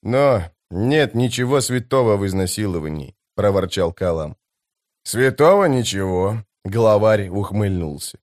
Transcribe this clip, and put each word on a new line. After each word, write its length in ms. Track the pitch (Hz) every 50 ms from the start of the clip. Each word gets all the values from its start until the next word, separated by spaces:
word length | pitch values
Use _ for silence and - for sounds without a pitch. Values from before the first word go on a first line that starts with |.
| _
«Но 400 | 101 120 131 143 143 127 104 85 82 _ _ _ _
нет 440 | - 87 104 127 147 156 147 127 -
ничего 460 | 117 123 123 117 123 127 123 139 143
святого 560 | 123 - 127 127 117 _ - 135 123 113 104
в 80 | 98 98
изнасиловании», 920 | 98 92 95 95 90 - - 107 101 90 82 76 78 76 78 69 67 - _ _ _ _
проворчал 580 | - 104 104 98 98 92 90 - 98 90 85 82
Калам. 440 | - 95 90 82 80 78 76 - _ _ _ _ _ _ _ _ _ _ _ _ _ _
«Святого 640 | - - 110 131 131 127 - 147 160 190 202 196
ничего», 800 | 170 135 127 117 113 98 98 98 95 92 90 92 98 107 113 107 _ _ _ _
главарь 640 | 95 98 117 117 110 107 101 104 110 110 104 101 92
ухмыльнулся. 920 | 87 101 101 - 92 104 107 98 95 90 85 78 73 69 - - - -